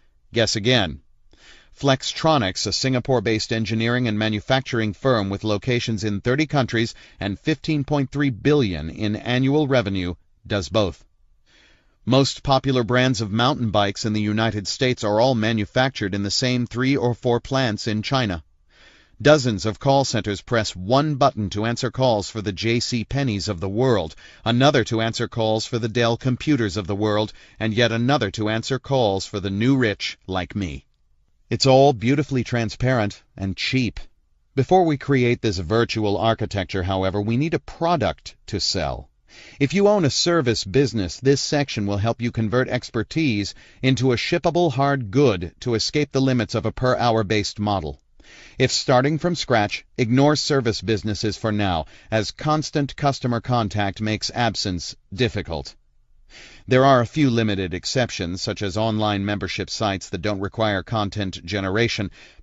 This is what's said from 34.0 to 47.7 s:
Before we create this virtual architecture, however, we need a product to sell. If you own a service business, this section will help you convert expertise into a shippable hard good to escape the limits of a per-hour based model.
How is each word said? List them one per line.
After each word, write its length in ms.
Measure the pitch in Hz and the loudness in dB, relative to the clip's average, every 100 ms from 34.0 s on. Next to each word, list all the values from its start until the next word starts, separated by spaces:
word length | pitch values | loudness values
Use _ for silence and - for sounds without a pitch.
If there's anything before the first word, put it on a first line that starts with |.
| - _ _ _ _ 135 | -14 _ _ _ _ -2
Before 280 | 131 185 | 2 4
we 140 | 165 139 | 4 0
create 440 | - 135 120 123 | 2 2 2 2
this 180 | 113 92 | 0 -2
virtual 580 | 85 113 117 110 104 98 | 0 0 0 0 -2 0
architecture, 640 | 113 110 104 101 90 98 | 2 0 -2 -4 -4 -4
however, 380 | 90 95 95 101 | -2 0 0 -2
we 160 | 104 117 | 0 0
need 160 | 160 | 0
a 60 | 160 | -4
product 760 | - - 170 170 95 - - - - | -6 -4 0 2 0 -4 -12 -20 -8
to 120 | 98 | -4
sell. 500 | - 95 71 60 - _ _ - - - | -2 -2 -4 -6 -12 _ _ -20 -12 -2
If 140 | 139 | 0
you 140 | 190 202 | 4 4
own 180 | 208 147 | 4 2
a 40 | |
service 540 | - 175 170 123 107 | 2 2 2 2 0
business, 560 | 98 127 131 107 87 - | 0 2 2 0 -6 -2
this 220 | 131 139 | 2 2
section 440 | - 147 139 117 101 | 0 -2 -2 -2 -2
will 120 | 101 | 0
help 240 | 113 117 | -2 -2
you 100 | 120 | -4
convert 380 | 117 107 120 127 | -2 0 0 0
expertise 880 | 123 - 117 104 156 151 104 101 - - - | -2 -4 -6 -4 0 0 0 -2 -8 -20 -2
into 320 | 131 123 131 | 0 2 2
a 20 | 117 | 0
shippable 560 | - 170 175 170 170 | 0 0 2 2 2
hard 400 | 123 139 139 107 | 2 0 0 0
good 420 | 123 139 92 82 - | 4 4 2 -4 -8
to 140 | 120 113 | -2 -2
escape 360 | - 151 143 | 0 -2 0
the 100 | 131 | 2
limits 340 | 135 123 110 113 | 2 2 0 -2
of 100 | 110 | -4
a 60 | |
per-hour 520 | - 127 123 120 113 | 0 0 2 2 2
based 360 | 98 110 98 - | 2 0 -2 -2
model. 400 | 104 | -2